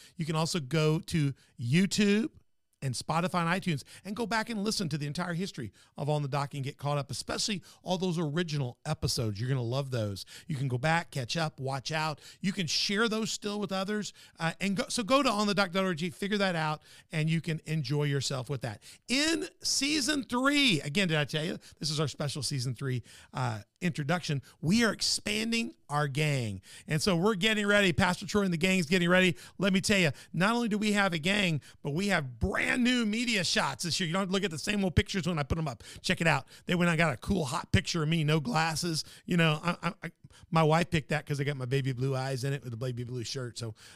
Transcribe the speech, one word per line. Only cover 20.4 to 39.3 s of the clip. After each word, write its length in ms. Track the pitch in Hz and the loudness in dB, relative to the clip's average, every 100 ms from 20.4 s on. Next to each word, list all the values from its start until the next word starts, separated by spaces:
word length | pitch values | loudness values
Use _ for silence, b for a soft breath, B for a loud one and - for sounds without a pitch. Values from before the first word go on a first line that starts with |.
| 269 285 269 147 | 2 4 4 2
again, 260 | 147 170 185 | 0 0 2
did 100 | 156 | 2
I 80 | 147 | 0
tell 180 | 156 | -2
you, 140 | 170 214 B B | -4 -6 B B
this 100 | 147 | -4
is 100 | 151 | -2
our 80 | 147 | -2
special 360 | - 143 151 | -4 -6 -4
season 320 | 117 139 123 113 | -4 -4 -4 -4
three, 260 | 139 123 - B B | -4 -4 -6 B B
uh, 280 | 139 123 110 - - | -4 -4 -4 -10 -6
introduction. 640 | 180 - 139 175 - 139 - B | -4 -2 -2 -2 -2 -4 -6 B
We 240 | 143 226 226 | 2 4 4
are 80 | |
expanding 800 | 180 - - 208 208 226 226 233 - - | 2 -2 -2 -2 -4 0 0 -2 -8 -4
our 180 | 147 147 | 0 0
gang. 540 | 131 151 139 110 95 - B B | 2 2 2 -2 -6 -12 B B
And 140 | 156 | 0
so 140 | 208 170 | 2 2
we're 200 | 202 196 | 2 2
getting 300 | 220 214 202 | 2 2 4
ready. 280 | 202 190 | 6 4
Pastor 320 | 165 185 180 190 | 4 2 0 0
Troy 160 | 208 | 0
and 100 | 196 | 2
the 60 | 170 | 2
gang's 300 | 190 190 147 | 2 2 4
getting 200 | 185 175 | 4 6
ready. 280 | 185 185 - B B | 6 4 2 B B
Let 140 | 196 | 0
me 100 | 190 | 2
tell 180 | - 202 | 2 4
you, 120 | 160 - B | 2 0 B
not 220 | 160 196 240 | 0 2 2
only 120 | 233 | 0
do 100 | 208 | 0
we 160 | 214 | 2
have 200 | 208 196 | 2 2
a 60 | 170 | 0
gang, 420 | 175 208 185 151 B B | 0 2 2 0 B B
but 100 | 147 | -6
we 160 | 151 202 | -2 2
have 320 | 180 135 117 | 0 0 -2
brand 440 | 190 - 254 254 | -2 0 2 2
new 220 | 240 247 220 | 4 4 2
media 380 | 220 247 214 | 0 0 2
shots 400 | 165 220 156 - | 2 2 0 -2
this 160 | 170 - | -2 -2
year. 80 | 170 | 0
You 60 | |
don't 180 | 190 196 | 0 0
look 120 | 196 | 0
at 80 | 190 | 0
the 60 | 151 | -4
same 260 | - 208 | -2 0
old 120 | 190 208 | 0 2
pictures 320 | 202 196 170 | 0 0 0
when 120 | 165 | 0
I 40 | |
put 160 | 139 165 | 0 -2
'em 80 | 151 | -2
up. 160 | 117 - B | -6 -14 B
Check 200 | - - | -2 2
it 60 | 165 | 4
out. 200 | 139 - B B | 2 0 B B
They 100 | 175 | 2
went 140 | 175 | 4
and 80 | 165 | 4
got 160 | 165 | 2
a 40 | 117 | 0
cool 280 | - 190 135 | -2 0 0
hot 260 | 165 - | -4 0
picture 300 | 185 135 170 | 0 0 -2
of 60 | 151 | 0
me, 140 | 165 | 2
no 160 | 151 160 | 2 2
glasses. 680 | 143 160 160 156 175 156 - B | 2 0 2 0 -2 -4 -6 B
You 120 | B | B